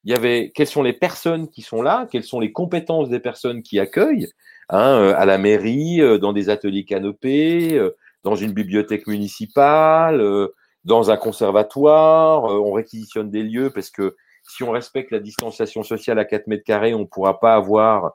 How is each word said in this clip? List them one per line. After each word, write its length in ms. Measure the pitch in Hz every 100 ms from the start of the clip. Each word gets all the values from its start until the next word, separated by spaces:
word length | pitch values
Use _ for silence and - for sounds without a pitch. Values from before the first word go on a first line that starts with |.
| 104
Il 60 |
y 40 | 117
avait 360 | 123 120 107
quelles 140 | - 147
sont 160 | 147
les 100 | 127
personnes 560 | - 180 - 170 165 160
qui 140 | -
sont 180 | - 113
là, 260 | 135 226 247
quelles 140 | 120
sont 160 | - 123
les 120 | 107
compétences 560 | - 175 175 165 165 135
des 100 | 120
personnes 440 | 123 113 123 120
qui 160 | - 101
accueillent, 520 | 98 - 294 254 - _ _ _ -
hein, 300 | 95 127 127
euh, 160 | 98 92
à 80 | 98
la 120 | 95
mairie, 600 | 101 104 107 131 160 170
euh, 180 | 139 104
dans 120 | 101
des 180 | 101 98
ateliers 360 | 104 101 98 92
canopés, 880 | 98 98 104 131 143 160 170 165
euh, 220 | 151 - - _ _
dans 120 | 95 101
une 180 | 107
bibliothèque 540 | 98 98 104 104 107 -
municipale, 1120 | 104 101 - - 143 143 151 156 160 165 147
euh, 320 | 104 101 98 - _ _
dans 260 | 170 113 110
un 80 | 107
conservatoire, 1300 | 113 104 104 101 107 139 147 156 156 160 160 156 113
euh, 140 | 101
on 140 | 104
réquisitionne 580 | 101 113 113 107 113 107
des 100 | 107
lieux 300 | 110 117 135
parce 180 | 104 -
que 260 | - 98 - _ _ _
si 140 | -
on 80 | 123
respecte 400 | 117 120 135 131
la 100 | 110
distanciation 600 | 104 - 113 - 107 113
sociale 380 | 107 110 - 110
à 60 | 107
quatre 200 | 104 -
mètres 180 | 104
carrés, 300 | - 104 113
on 60 | 113
ne 60 | 98
pourra 340 | - 95 95
pas 160 | 113 110
avoir 560 | 95 107 110 107 82